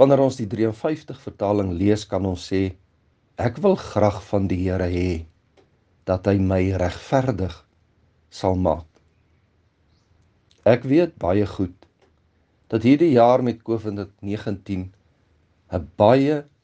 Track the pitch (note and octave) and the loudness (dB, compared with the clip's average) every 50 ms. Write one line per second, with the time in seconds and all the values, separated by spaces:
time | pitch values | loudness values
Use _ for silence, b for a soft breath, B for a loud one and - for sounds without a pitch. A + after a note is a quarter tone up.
0 | C3 C#3 C#3 C3+ C#3 C3 - - A#2 G2 B2 G2+ A2 A2+ G#2+ - - D#3 D#3 D#3 | 4 4 6 4 2 0 -2 -4 -8 -6 -4 -2 -2 -2 -4 -4 -6 -6 -6 -8
1 | - - - - - - - - G#2 G2 G#2 G#2 G2 F#2+ F2 E2+ G2 G#2 G#2+ G#2 | -10 -14 -18 -16 -16 -16 -10 -6 -2 -2 0 0 -2 -2 -2 0 2 2 2 0
2 | - - G2+ F#2+ F#2+ F#2+ F2+ F2+ - - G2 F#2+ G2 F#2 F2+ - _ _ _ _ | -2 -4 -4 -4 -2 -2 -4 -6 -6 -4 -2 -2 -2 -2 -4 -10 _ _ _ _
3 | _ _ _ _ _ _ _ - A2+ B2 A#2+ C#3 F3+ G3+ F#3 - - - - G#2 | _ _ _ _ _ _ _ -4 -4 -4 -2 0 0 0 0 0 -4 -6 -2 0
4 | G#2 G#2 G2 - - - - G2+ G2 F2+ F#2+ F2+ F#2 F#2+ F2+ F#2 F#2 F2 F2+ F2+ | 0 0 0 -2 -6 -4 -4 -2 -2 -2 -2 -2 -2 -2 -2 -2 -2 -2 -2 -2
5 | F2+ F2+ F2 E2 E2 - _ _ _ _ _ _ _ _ _ _ _ _ _ _ | -2 -2 -4 -6 -8 -12 _ _ _ _ _ _ _ _ _ _ _ _ _ _
6 | _ - F#2 F#2 - G2+ G2 G2 F#2+ F#2 F#2+ F#2 F#2 F#2+ F#2+ F2+ F2+ F2 - - | _ -4 -4 -2 0 0 0 2 2 0 0 0 0 0 0 -2 -2 -4 -4 -8
7 | - - C#3+ C3+ B2+ C3 A2+ F#2+ F#2 F2 D#2+ - _ _ _ _ _ _ _ _ | -6 -2 0 0 0 0 -2 -4 -4 -6 -8 -12 _ _ _ _ _ _ _ _
8 | _ _ _ _ _ _ - - - F#2+ F#2 F#2 F2+ E2+ D#2 D#2+ D#2+ - _ _ | _ _ _ _ _ _ -12 -4 -2 -2 0 0 0 0 0 -2 -4 -12 _ _
9 | _ _ _ _ _ _ _ _ _ _ _ _ _ _ _ _ _ _ _ _ | _ _ _ _ _ _ _ _ _ _ _ _ _ _ _ _ _ _ _ _
10 | _ _ _ _ _ _ _ _ _ _ _ _ - G#2+ A#2+ B2+ B2 C3 C#3 E3 | _ _ _ _ _ _ _ _ _ _ _ _ 2 2 2 2 2 0 2 2
11 | F3 D#3+ - - - F2 F#2 G#2 G#2 G2 - - G2 F2 F2+ _ _ _ _ _ | 2 0 -2 -6 -4 -2 0 0 -2 -2 -4 -6 -6 -6 -8 _ _ _ _ _
12 | _ _ _ _ _ _ _ _ _ _ _ _ _ - - A2+ A2+ A#2+ C#3+ D3 | _ _ _ _ _ _ _ _ _ _ _ _ _ -6 -4 0 4 4 4 6
13 | E3+ E3+ C3 A#2 A#2 A#2+ B2+ B2+ B2+ A#2+ A2+ A#2 _ - A2+ A2 G2+ G#2+ G2+ G2+ | 4 4 6 6 6 6 6 4 2 -2 -4 -6 _ -6 -4 -4 -4 -6 -8 -8
14 | G2 G2+ _ _ - G2+ G2+ G#2+ - A2+ G2+ F#2+ - - G2 F#2 F#2 F#2 - _ | -8 -12 _ _ -10 -8 -8 -6 -6 -8 -8 -8 -8 -8 -8 -6 -8 -10 -14 _
15 | _ _ _ _ _ _ _ _ _ _ _ _ _ _ - F2+ D2+ C#2+ - - | _ _ _ _ _ _ _ _ _ _ _ _ _ _ -8 -8 -8 -6 0 2
16 | G#2 G#2+ B2+ C3+ C#3 C#3+ D3+ D3 D3 _ _ _ | 4 4 6 4 2 0 -2 -4 -6 _ _ _